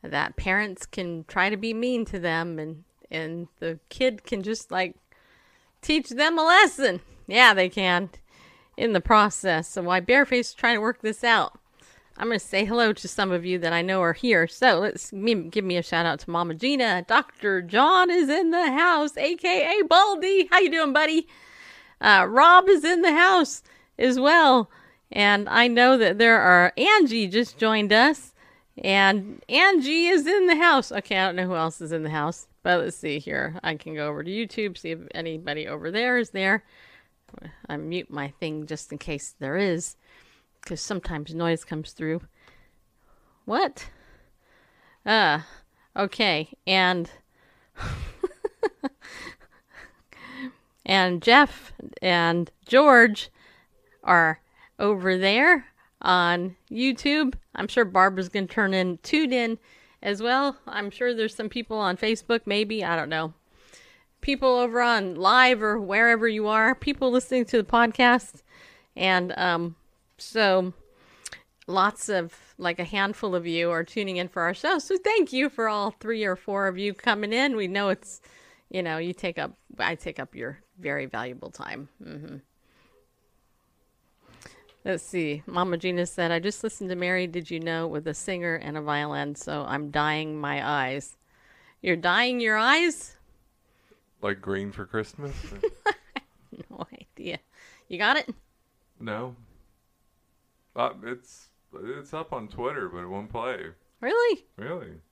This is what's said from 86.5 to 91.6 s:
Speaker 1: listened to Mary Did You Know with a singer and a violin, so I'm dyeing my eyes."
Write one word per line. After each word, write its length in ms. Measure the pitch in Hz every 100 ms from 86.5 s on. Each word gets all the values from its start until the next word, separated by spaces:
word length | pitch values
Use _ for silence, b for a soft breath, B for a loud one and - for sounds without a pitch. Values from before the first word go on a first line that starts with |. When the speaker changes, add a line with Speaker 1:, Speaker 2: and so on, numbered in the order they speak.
| 208
Speaker 1:
listened 260 | 220 - 190
to 60 | 180
Mary 320 | 180 185 180
Did 220 | 175 160
You 100 | 165
Know 260 | 165 165 165
with 200 | 151 156
a 60 |
singer 420 | 156 - 185 175 165
and 200 | 147 151
a 60 |
violin, 540 | 151 147 147 143 143 147
so 280 | - 151 147
I'm 260 | 139 147
dyeing 480 | 147 151 151 156 151
my 240 | 147 143
eyes." 520 | 131 147 131 139 139 - b b b b